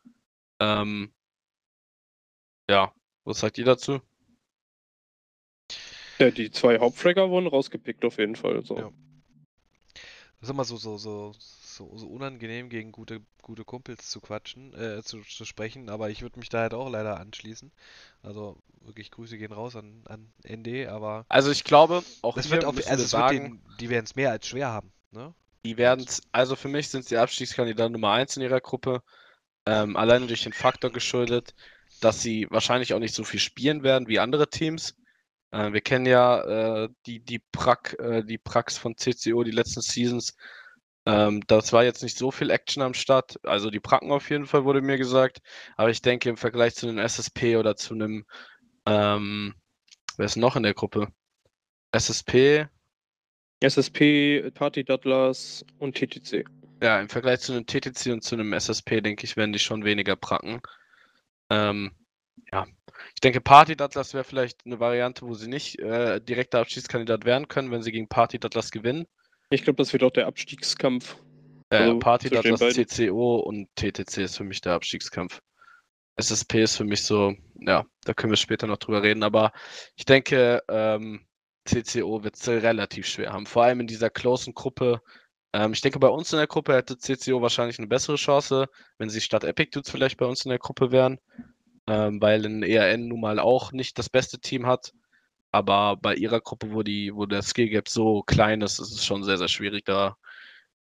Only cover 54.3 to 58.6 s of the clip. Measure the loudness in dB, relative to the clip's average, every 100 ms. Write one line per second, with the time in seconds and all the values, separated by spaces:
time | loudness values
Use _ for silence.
54.3 | 0 -2 -4 -4 -4 -2 -2 0 2 2
55.3 | -2 -10 -16 -18 -12 -10 -6 -6 -6 -8
56.3 | -8 -8 -14 -20 0 2 2 0 -4 0
57.3 | 0 -2 -6 -4 -6 -6 -8 -4 -4 -4
58.3 | -6 -4 -4